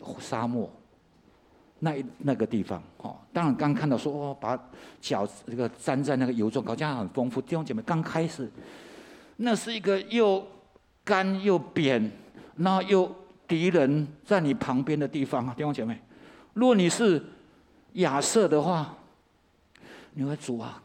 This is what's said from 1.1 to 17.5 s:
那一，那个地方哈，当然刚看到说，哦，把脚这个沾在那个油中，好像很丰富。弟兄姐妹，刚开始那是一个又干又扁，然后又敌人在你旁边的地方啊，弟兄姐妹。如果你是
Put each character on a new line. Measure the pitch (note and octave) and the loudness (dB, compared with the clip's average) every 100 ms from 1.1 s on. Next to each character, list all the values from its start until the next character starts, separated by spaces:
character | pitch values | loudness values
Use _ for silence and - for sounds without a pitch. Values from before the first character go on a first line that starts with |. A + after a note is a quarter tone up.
| _ _ _ _ _ _ - | _ _ _ _ _ _ -6
那 | D#3+ C#3 | -4 -4
一， | B2+ - | -8 -6
那 | C#3+ A2+ | -2 0
个 | A2+ | 0
地 | A2+ | -2
方 | - F2+ - - | -4 -8 -10 -16
哈， | G#2 - - | -16 -16 -6
当 | E3+ E3 | 0 2
然 | A#2+ | 2
刚 | D3 | 2
看 | C#3+ D3+ | 2 0
到 | A#2 | 0
说， | D3+ | -2
哦， | C#3+ C#3+ C3+ | -6 -8 -6
把 | G#2+ B2+ - - - - | -4 -4 -6 -20 -20 -12
脚 | - A#2 G2+ - - | -4 -2 -2 -6 -10
这 | A#2 | -4
个 | A#2 | -4
沾 | - - C3+ | -4 -2 -2
在 | C#3+ C3 | 0 0
那 | B2+ | 0
个 | |
油 | A#2 G#2+ | 0 0
中， | C3 | -2
好 | G#2+ A#2 | -4 -4
像 | D3+ C3 | -4 -4
很 | F#2 | -6
丰 | - B2 | -4 -4
富。 | C3 | -4
弟 | - | -4
兄 | E3 D3 | -4 -4
姐 | |
妹， | A2 | -6
刚 | - E3 | -2 -2
开 | E3 E3 E3 | -2 -4 -4
始 | - A#2 - - - - - - - - - | -6 -12 -12 -20 -20 -20 -20 -20 -20 -18 -4
那 | A#3 G#3+ | -2 -2
是 | A3+ | -2
一 | A3+ | -4
个 | F#3 G3 | 0 0
又 | G3+ A#3 G#3+ F#3+ - - _ _ _ _ | 0 2 4 2 -2 -18 _ _ _ _
干 | - F#3+ F#3+ F#3+ | 0 2 2 2
又 | G3+ F3 | 4 2
扁， | - - C#3+ A#2+ G#2+ - - - - - | 2 0 4 4 0 -6 -20 -20 -12 -2
然 | F#3 | 2
后 | F#3+ | 2
又 | F#3+ F#3+ F#3 - - - - | 4 4 2 -4 -20 -14 -2
敌 | E3 F3 | 0 4
人 | E3+ C3+ D3 D3 - | 4 4 2 0 -6
在 | - G3 | 0 2
你 | D3+ | 2
旁 | A#2+ - B2+ | 0 0 -2
边 | C3 D3+ | 0 -2
的 | C#3 | -2
地 | - C3 | -4 -2
方 | C3+ B2 | -2 -4
啊， | B2 | -4
弟 | |
兄 | D3 | -4
姐 | C#3+ | -4
妹。 | A2+ A2+ - - - - - | -6 -8 -12 -20 -20 -20 -10
如 | G#3 B3+ | 2 4
果 | A3 | 6
你 | F3 | 4
是 | - A3+ D3+ - - - | 4 4 2 0 -20 -20